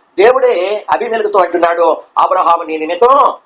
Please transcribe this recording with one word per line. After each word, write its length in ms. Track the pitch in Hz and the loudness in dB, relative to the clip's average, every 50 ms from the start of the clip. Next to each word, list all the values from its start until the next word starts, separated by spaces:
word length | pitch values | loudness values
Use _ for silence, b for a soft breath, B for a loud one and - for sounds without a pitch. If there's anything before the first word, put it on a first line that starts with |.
| _ _ _ | _ _ _
దేవుడే 680 | 175 196 240 254 262 262 247 226 175 180 196 208 208 - - | 2 2 4 4 2 2 0 0 0 -2 -4 -4 -6 -6 -4
అబీమెలెకుతో 480 | - - 226 240 220 226 214 208 - 196 | -4 -4 -4 -4 -4 -4 -4 -2 0 0
అంటున్నాడు, 580 | 175 175 170 175 165 165 170 170 170 165 147 - - _ - | 0 0 0 -2 0 0 0 0 0 0 0 -2 -6 _ -2
"అబ్రహాము 460 | - 156 170 185 185 165 165 170 165 170 | 0 0 0 0 0 0 0 0 -2 -2
నీ 140 | 156 160 | -6 -8
నిమిత్తం 560 | 156 156 156 175 175 240 247 277 285 262 180 - - _ | -6 -6 -6 -2 2 2 4 4 4 2 0 -2 -6 _